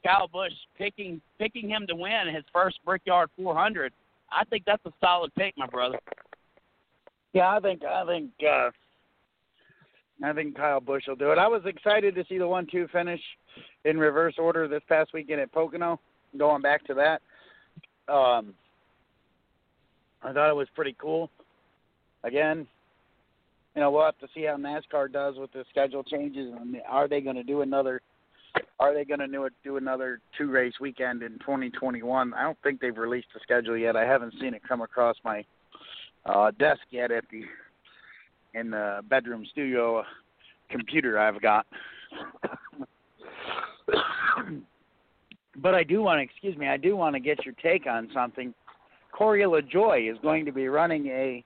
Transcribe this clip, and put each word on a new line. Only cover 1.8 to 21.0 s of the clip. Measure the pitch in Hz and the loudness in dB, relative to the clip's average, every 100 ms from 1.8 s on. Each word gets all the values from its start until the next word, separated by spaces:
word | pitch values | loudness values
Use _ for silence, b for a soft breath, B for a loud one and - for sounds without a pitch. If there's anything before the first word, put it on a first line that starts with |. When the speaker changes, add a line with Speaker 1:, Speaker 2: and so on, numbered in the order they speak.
| 196 | -4
Speaker 1:
to | 170 | -6
win | 185 220 175 | -2 -2 -2
his | 156 - | -6 -2
first | 175 185 - - | 0 0 0 -4
Brickyard | 185 - 180 165 - | -4 2 2 2 -2
four | 185 | -2
hundred, | 160 202 208 135 _ _ _ _ | 0 0 0 -6 _ _ _ _
I | 165 214 | -2 -2
think | 214 190 | -2 0
that's | 208 170 | 0 -2
a | - | 0
solid | 180 180 160 - | 2 2 0 -2
pick, | 196 - | -4 -4
my | 127 | -6
brother. | 123 127 127 - - - - _ _ _ _ _ _ - _ _ | -2 -2 -4 -10 -18 -18 -20 _ _ _ _ _ _ -20 _ _
Speaker 2:
Yeah, | 185 180 | 2 4
I | 208 | 4
think, | 196 175 | 0 -2
I | 151 185 170 | -4 -4 -2
think, | 175 143 _ 151 | -4 -6 _ 2
uh, | 139 123 - _ _ _ _ _ _ _ _ b b b b _ _ | 2 0 -4 _ _ _ _ _ _ _ _ b b b b _ _
I | 143 | -4
think | 151 151 139 | -4 -6 -2
Kyle | 147 139 | 0 0
Busch | 127 135 139 | 0 -4 -4
will | 131 | -2
do | 143 | 2
it. | 156 | 4
I | 202 | 4
was | 226 180 | 2 -2
excited | - 214 208 202 185 | -2 2 4 2 -2
to | 175 | -6
see | 185 | -2
the | 175 | 0
one | 185 165 | -2 -2
two | 180 170 | -4 -2
finish | 175 175 170 - - _ B B B 151 | -2 -4 -8 -12 -20 _ B B B 0
in | 160 | 4
reverse | 151 147 165 147 | 4 4 2 2
order | 165 165 156 | 0 2 -2
this | 147 _ | -4 _
past | 160 156 | 2 2
weekend | 160 147 151 | -4 -6 -4
at | 131 | -2
Pocono, | 160 160 170 170 160 _ _ _ 139 | -2 -2 -2 -2 -4 _ _ _ 2
going | 147 147 | 4 4
back | 143 151 - | 4 2 2
to | |
that. | 135 151 156 _ b b b b b - _ - | 2 2 2 _ b b b b b -20 _ 0
Um, | 143 127 120 107 95 _ _ _ _ _ _ _ _ _ _ _ _ _ _ _ _ | 4 6 4 0 -18 _ _ _ _ _ _ _ _ _ _ _ _ _ _ _ _
I | 123 | -4
thought | 135 151 | 2 4
it | 147 | 4
was | 135 - | -2 -4
pretty | 143 | -6
cool. | 123 | -6